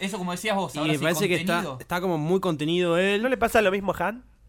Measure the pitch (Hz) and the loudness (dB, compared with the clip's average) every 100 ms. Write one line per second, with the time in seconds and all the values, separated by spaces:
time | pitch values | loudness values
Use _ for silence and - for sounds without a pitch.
0 | 185 196 180 175 214 196 170 143 156 151 | -6 -6 -6 -4 -2 -2 -2 -2 0 0
1 | 156 170 196 170 175 170 165 127 - 175 | 0 2 2 0 0 0 -2 -8 -6 -2
2 | 185 160 156 190 190 151 151 175 175 170 | 0 0 2 0 0 -2 0 2 2 2
3 | 190 202 254 247 233 233 196 196 190 - | 2 2 0 0 2 4 4 2 -2 -2
4 | 175 247 - _ | -2 -4 -14 _